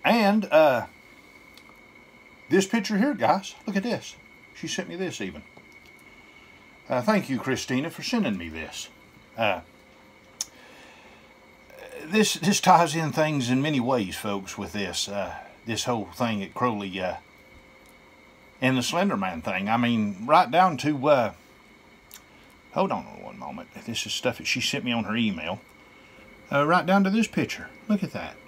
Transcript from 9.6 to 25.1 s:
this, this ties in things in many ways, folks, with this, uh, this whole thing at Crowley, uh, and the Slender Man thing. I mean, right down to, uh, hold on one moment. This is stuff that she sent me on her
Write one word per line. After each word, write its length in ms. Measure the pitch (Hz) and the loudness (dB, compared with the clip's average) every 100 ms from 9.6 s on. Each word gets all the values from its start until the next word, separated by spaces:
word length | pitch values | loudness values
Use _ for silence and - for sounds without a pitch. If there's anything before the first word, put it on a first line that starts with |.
| - - - - - - - - - - - - - - - - - - - - - 71 - - | -6 -20 -20 -20 -20 -20 -20 -14 -14 -14 -20 -20 -20 -20 -20 -20 -20 -20 -20 -20 -20 -20 -18 -16
this, 300 | 151 208 208 | -2 2 2
this 260 | - 170 196 | 2 2 4
ties 340 | - 170 170 | 6 8 6
in 180 | 160 156 | 2 -2
things 360 | 160 156 147 120 | 2 2 2 2
in 140 | 127 | 2
many 180 | 147 143 | 2 0
ways, 340 | 120 127 95 | 2 0 0
folks, 440 | - 107 98 95 - | -4 -4 -6 -6 -10
with 140 | 95 | -8
this, 360 | 104 92 90 - | -6 -4 -4 -4
uh, 260 | 101 90 80 - - | -4 -6 -10 -16 -16
this 200 | 113 107 | -6 -4
whole 260 | - 120 95 | -2 -4 -4
thing 280 | - 120 107 | -4 -2 -2
at 100 | 92 | -6
Crowley, 480 | - 123 104 98 95 | -2 -2 -2 -6 -6
uh, 160 | 101 - - - - - - - - - - - - - - - | -6 -8 -14 -20 -20 -20 -20 -20 -20 -20 -20 -20 -20 -20 -20 -2
and 160 | 131 131 | 0 2
the 60 | |
Slender 340 | 120 165 196 117 | 0 0 0 0
Man 240 | 95 82 | -4 -6
thing. 300 | 92 92 101 | -4 -4 0
I 80 | 120 | 2
mean, 480 | 120 117 104 95 117 | 2 2 0 -4 4
right 240 | 160 151 | 4 6
down 260 | 156 185 135 | 4 4 2
to, 300 | 143 143 139 | -2 0 4
uh, 240 | 139 107 - - - - - - - - - - - - - - | 4 4 -4 -20 -20 -20 -20 -20 -20 -20 -20 -20 -20 -20 -20 -8
hold 200 | - 190 | -2 0
on 120 | - - 52 | -2 -8 -16
one 160 | - - | -16 -14
moment. 300 | 71 69 - - - | -14 -14 -16 -16 -10
This 200 | 113 107 | -8 -6
is 60 | |
stuff 260 | - 127 113 | -4 -4 -4
that 80 | 98 | -4
she 140 | 131 | -2
sent 240 | - 143 | -2 -2
me 80 | 123 | -2
on 120 | 117 | -2
her 120 | 104 | -2